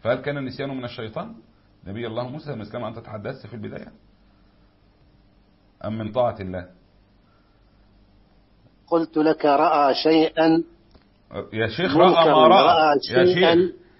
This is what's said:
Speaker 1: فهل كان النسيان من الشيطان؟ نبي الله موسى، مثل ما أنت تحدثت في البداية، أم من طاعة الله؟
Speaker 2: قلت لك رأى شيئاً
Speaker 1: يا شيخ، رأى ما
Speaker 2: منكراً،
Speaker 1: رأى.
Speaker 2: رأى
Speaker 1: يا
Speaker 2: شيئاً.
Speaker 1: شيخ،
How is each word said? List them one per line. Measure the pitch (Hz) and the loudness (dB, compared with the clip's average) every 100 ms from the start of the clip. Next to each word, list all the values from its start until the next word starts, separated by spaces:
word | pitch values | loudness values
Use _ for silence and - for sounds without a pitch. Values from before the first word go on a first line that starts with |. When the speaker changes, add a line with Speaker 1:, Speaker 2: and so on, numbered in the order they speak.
Speaker 1:
فهل | 110 131 | -4 -4
كان | 143 143 | -4 -8
النسيان | 127 - 139 131 | -8 -10 -10 -10
من | |
الشيطان؟ | 120 - 110 156 226 - _ _ _ _ - | -12 -12 -12 -12 -14 -18 _ _ _ _ -14
نبي | 107 117 | -10 -8
الله | 110 123 | -8 -10
موسى، | 151 151 | -10 -12
مثل | 117 104 123 | -12 -12 -10
ما | 110 | -10
أنت | 113 | -12
تحدثت | - 107 120 139 - | -14 -12 -12 -12 -14
في | |
البداية، | 117 104 - - - _ _ _ _ _ _ _ _ _ _ _ _ _ _ _ _ _ _ | -14 -14 -14 -18 -20 _ _ _ _ _ _ _ _ _ _ _ _ _ _ _ _ _ _
أم | 107 110 | -10 -8
من | 107 | -6
طاعة | 120 120 107 | -2 -2 -4
الله؟ | 92 90 87 _ _ _ _ _ _ _ _ _ _ _ _ _ _ _ _ _ _ _ _ _ _ | -10 -10 -12 _ _ _ _ _ _ _ _ _ _ _ _ _ _ _ _ _ _ _ _ _ _
Speaker 2:
قلت | 170 160 151 | -2 -2 0
لك | 156 151 | 0 2
رأى | 151 139 165 156 143 | 2 2 2 2 2
شيئاً | 123 156 160 160 - 160 165 165 _ _ _ _ _ _ 98 - | 2 2 2 2 2 2 2 -2 _ _ _ _ _ _ -14 -8
Speaker 1:
يا | 107 113 | -4 -4
شيخ، | - 175 147 | -2 0 4
رأى | 180 | 6
ما | 170 | 6
Speaker 2:
منكراً، | 160 156 160 | 4 6 6
Speaker 1:
رأى. | 185 | 6
Speaker 2:
رأى | 170 170 156 139 | 6 4 2 0
Speaker 1:
يا | - 123 180 | 0 2 2
Speaker 2:
شيئاً. | 180 170 | 4 4
Speaker 1:
شيخ، | 170 185 - _ _ | 4 2 -4 _ _